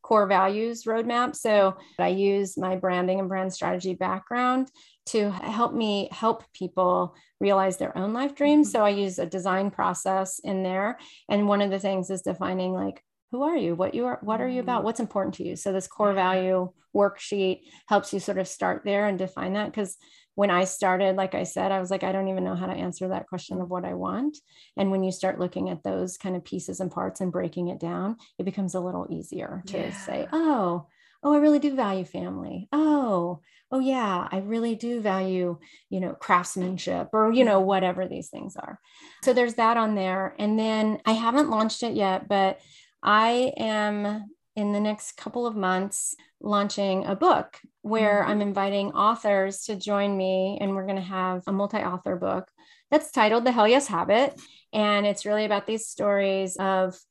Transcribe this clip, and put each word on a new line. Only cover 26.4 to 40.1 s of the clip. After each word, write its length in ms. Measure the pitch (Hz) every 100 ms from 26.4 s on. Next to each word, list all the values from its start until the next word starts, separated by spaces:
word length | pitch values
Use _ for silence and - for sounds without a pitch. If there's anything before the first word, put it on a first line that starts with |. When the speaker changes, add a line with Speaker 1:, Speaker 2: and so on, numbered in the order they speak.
| -
Speaker 1:
pieces 340 | 190 180 185
and 100 | 185
parts 300 | 175 190 185
and 100 | 185
breaking 360 | 180 180 180 175
it 120 | -
down, 380 | 165 175 190 226 - -
it 60 | 185
becomes 280 | 190 185
a 60 | 185
little 260 | 180 180 -
easier 520 | 170 165 190 - - -
to 100 | -
Speaker 2:
Yeah. 140 | -
Speaker 1:
say, 360 | - - - -
"Oh, 560 | 320 320 262 180 170 - _ _ _
oh, 120 | 285
I 40 | 294
really 220 | 302 294
do 160 | 294 269
value 300 | 214 190 180
family. 640 | - 180 190 185 185 196
Oh, 680 | 294 311 294 247 185 175 180 _ _ _
oh 80 | 262
yeah, 480 | 262 262 214 180 -
I 60 | 190
really 340 | 196 226 233 220
do 260 | 233 240
value, 580 | 208 190 190 185 175 165 - - _
you 100 | 190
know, 140 | 180
craftsmanship," 960 | - - 180 180 - 180 185 - 180 -
or, 180 | 220 220
you 120 | 233
know, 160 | 240 196
Speaker 2:
Mm-hmm. 80 | 190
Speaker 1:
whatever 400 | 190 185 180 185
these 220 | - -
things 260 | - 202 -
are. 240 | - 208 _ - - -
So 100 | -
there's 220 | 247 240 226
that 220 | 226 233
on 160 | 220
there. 420 | 208 190